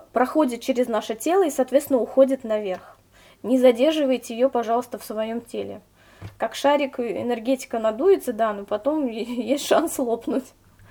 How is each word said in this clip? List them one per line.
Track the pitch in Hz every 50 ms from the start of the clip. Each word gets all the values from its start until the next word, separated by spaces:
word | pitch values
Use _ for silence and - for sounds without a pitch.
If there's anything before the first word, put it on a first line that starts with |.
| - -
проходит | - - 254 254 - 311 302 254 240 233
через | - - 262 240 247 233
наше | 233 214 214 - 220
тело | 214 - 311 349 392 392
и, | 311
соответственно, | 269 - 262 - 240 277 294 - 277 247
уходит | 220 - - 262 269 262 269 262 -
наверх. | 220 220 214 214 196 180 175 - - - _ _ _ _ _ - - _ _ -
Не | 202 254 262
задерживайте | 247 254 247 226 262 311 320 311 294 262 262 247 - - 233
ее, | 226 247 269
пожалуйста, | 262 240 226 208 233 233 247 - - -
в | -
своем | - 220 214 220 220 233 240
теле. | 233 - - 214 196 196 196 196 - _ _ _ _ _ - - - - - -
Как | - 226 -
шарик, | - - 277 294 285 294 262 - -
энергетика | 240 233 180 214 220 240 240 226 214 240 269 254 - - - 233
надуется, | 220 220 214 214 302 381 392 294 - - 233
да, | 214 226 220
но | 208 202 202
потом | - 208 214 - 277 302 311 285 247
<laughs> |
е-, | 220 233 247
есть | 233 247 233 226 214 262 285 -
шанс | - 311 - 302 339 - -
лопнуть. | 269 233 226 226 - - - 269 254 - - _ _ _ _ _ - -